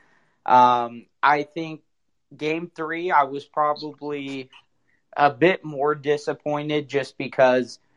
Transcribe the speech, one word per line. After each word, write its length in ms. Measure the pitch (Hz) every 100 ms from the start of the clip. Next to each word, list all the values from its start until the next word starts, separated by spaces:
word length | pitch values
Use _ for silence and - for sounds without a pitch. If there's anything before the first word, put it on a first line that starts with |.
| _ _ _ _
Um, 640 | - 127 123 123 120 120 - _
I 200 | 135 147
think 400 | 147 170 160 156 _ _ _ _ _ 139
game 340 | 151 165 175
three, 360 | - 160 165 180
I 140 | 151
was 200 | 135 139
probably 1080 | - 156 147 147 151 143 147 143 139 135 127 _ _ _ _ _ _ -
a 140 | 139
bit 340 | 123 170 190
more 300 | 156 139 147
disappointed 920 | 151 143 147 - 143 151 147 151 151 135
just 280 | 139 131 -
because, 600 | 131 - 127 127 120 - _